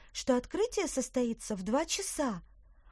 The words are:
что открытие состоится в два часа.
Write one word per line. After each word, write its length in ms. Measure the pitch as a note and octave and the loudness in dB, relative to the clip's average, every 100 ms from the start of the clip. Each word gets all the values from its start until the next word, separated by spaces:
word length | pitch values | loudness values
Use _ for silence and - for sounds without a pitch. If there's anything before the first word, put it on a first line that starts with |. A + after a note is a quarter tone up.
| - | -12
что 240 | - - B3 | -6 2 2
открытие 520 | B3 D#4+ A#4 A4 E4 | 2 0 0 2 0
состоится 680 | - B3 B3+ A#3+ A3+ - G#3 | 0 0 0 0 -2 -4 -4
в 80 | |
два 220 | F#3+ B3+ E4 | 0 0 2
часа. 560 | - F#4+ - C#4 F3+ - - - - - | -2 -2 0 0 0 -8 -20 -20 -20 -20